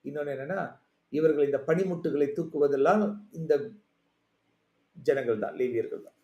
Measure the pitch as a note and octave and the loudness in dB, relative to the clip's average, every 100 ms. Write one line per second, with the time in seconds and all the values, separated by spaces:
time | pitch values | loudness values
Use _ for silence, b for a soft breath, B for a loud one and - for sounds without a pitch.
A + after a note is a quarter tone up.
0 | C#3+ D3 D3 C3+ C#3 F#3+ C3+ - _ _ | -10 -8 -6 -6 -6 -6 -6 -12 _ _
1 | _ D3 D#3+ D3 C#3 C#3 - E3 F#3+ E3 | _ 2 2 4 2 2 2 0 2 -2
2 | D#3+ C#3+ C#3+ - D#3+ D3 C#3+ C3+ D3 G#3 | -2 0 0 0 -4 0 2 4 4 4
3 | G3+ - - E3 D#3+ C#3 C#3+ - _ _ | 2 -4 -14 -12 0 0 0 -14 _ _
4 | _ _ _ _ _ _ _ _ _ - | _ _ _ _ _ _ _ _ _ -2
5 | - C3+ A#2+ A2 G#2 - B2 A#2 - - | 0 0 0 -2 -4 -4 -2 -2 -6 -10
6 | - _ | -14 _